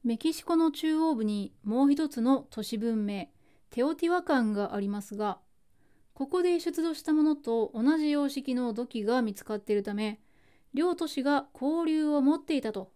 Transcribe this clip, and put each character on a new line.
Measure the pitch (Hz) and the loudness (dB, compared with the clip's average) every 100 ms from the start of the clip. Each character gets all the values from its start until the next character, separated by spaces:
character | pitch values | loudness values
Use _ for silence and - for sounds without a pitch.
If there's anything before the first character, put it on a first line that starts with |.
メ | 240 226 | -2 0
キ | 320 | -2
シ | 320 - | -2 0
コ | 330 | 4
の | 320 | 4
中 | 294 320 311 | 2 0 2
央 | 320 | 2
部 | 247 214 | 0 0
に | 208 196 _ | -2 -6 _
も | 208 233 277 | -4 2 4
う | |
一 | 285 311 | 4 0
つ | 247 | 0
の | 233 269 - | 2 2 0
都 | - | -10
市 | 208 226 | -6 -4
文 | 233 220 208 | -2 -2 -2
明、 | 202 170 _ _ _ _ | -4 -8 _ _ _ _
テ | - | -2
オ | 269 330 | -2 0
テ | 339 | 0
ィ | |
ワ | 359 | 0
カ | 349 277 | 2 2
ン | 220 | 2
が | 208 202 202 | 0 -2 -2
あ | |
り | 202 | -4
ま | 202 | -6
す | 196 208 | -8 -6
が、 | 208 180 _ _ _ _ _ _ _ | -4 -6 _ _ _ _ _ _ _
こ | - 277 | -10 -2
こ | 359 | 0
で | 359 349 | 2 2
出 | 339 294 | 0 -2
土 | 330 | -2
し | 302 | -4
た | - | 0
も | 311 | 4
の | 302 285 | 4 2
と | 233 226 220 | 0 -2 -2
同 | 220 247 320 | 0 2 2
じ | 302 | 2
様 | 294 285 | 2 0
式 | 277 269 247 | -2 -4 -2
の | 247 | -2
土 | 220 240 | -4 -6
器 | 226 | -4
が | 208 247 | 0 0
見 | 226 | 0
つ | 202 | -4
か | - 214 | -8 -8
っ | |
て | 208 | -2
い | 208 | -2
る | |
た | 202 | 0
め、 | 208 214 214 _ _ _ _ _ 269 | -4 -4 -6 _ _ _ _ _ -2
両 | 349 | 0
都 | 349 320 | 0 -4
市 | 285 | -2
が | 269 285 277 | 0 0 -2
交 | - 269 330 320 | -6 -2 0 0
流 | 311 302 | 0 2
を | 294 | 2
持 | 269 311 | 2 2
っ | |
て | - 294 | 0 -2
い | |
た | 220 | -2
と | 208 190 | -6 -10